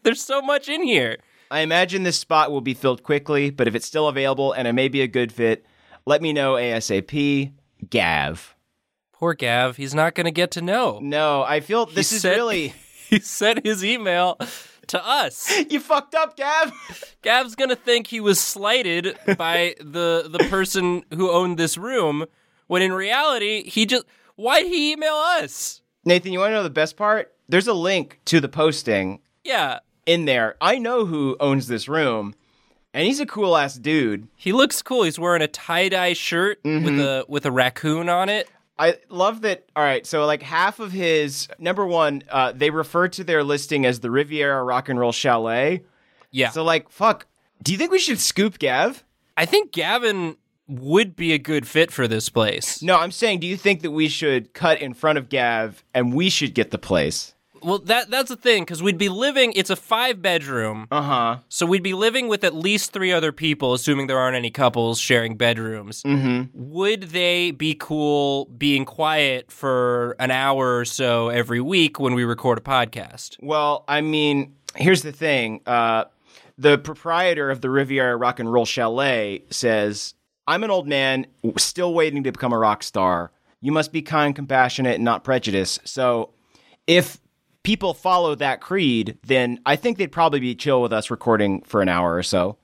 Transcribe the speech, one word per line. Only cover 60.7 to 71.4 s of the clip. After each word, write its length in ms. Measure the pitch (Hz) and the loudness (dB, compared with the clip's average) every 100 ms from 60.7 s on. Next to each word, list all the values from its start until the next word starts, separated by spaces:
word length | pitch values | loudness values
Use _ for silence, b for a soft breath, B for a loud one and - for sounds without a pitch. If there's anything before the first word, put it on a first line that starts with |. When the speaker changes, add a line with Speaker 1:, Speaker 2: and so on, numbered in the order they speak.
| 110 110 | -6 -4
Speaker 2:
Uh-huh. 480 | 147 143 131 113 123 _ | -4 0 0 0 -4 _
Speaker 1:
So 180 | - 175 | -4 0
we'd 160 | 190 | 0
be 120 | 185 | 0
living 340 | 185 220 254 240 | 0 0 0 -2
with 160 | 202 | 0
at 100 | 190 | 0
least 380 | 156 185 208 - | 0 0 0 -2
three 180 | 202 185 | -4 0
other 200 | 175 156 | 0 0
people, 400 | 143 160 147 131 | -2 -2 0 0
assuming 340 | 123 151 139 135 | 0 0 -2 0
there 120 | 131 | 0
aren't 180 | 127 127 | 0 0
any 140 | 120 | -4
couples 500 | 139 127 120 117 117 | 0 0 2 -2 -2
sharing 360 | - 123 113 110 | 2 2 0 0
bedrooms. 640 | 120 113 110 110 104 110 | 0 0 -6 -10 -12 -8
Speaker 2:
Mm-hmm. 420 | 143 139 135 123 131 | -2 0 0 -2 -4
Speaker 1:
Would 500 | - 127 160 196 214 | -12 -10 -2 -2 -2
they 460 | 185 175 175 175 175 | -4 0 0 2 0
be 220 | 143 156 | 0 -2
cool 720 | 151 - 156 147 147 139 139 | -2 -4 -2 2 2 0 -2
being 400 | - 120 143 139 | -6 -2 0 2
quiet 680 | 139 - 156 156 143 127 - | -2 -2 0 2 2 0 -6
for 640 | - 139 127 123 123 120 - | -6 -2 2 2 0 -2 -2
an 100 | 127 | -2
hour 460 | 131 139 135 127 123 | 0 2 2 0 0
or 60 | |
so 440 | 120 - 127 117 117 | -2 -2 0 2 2
every 320 | 120 | 0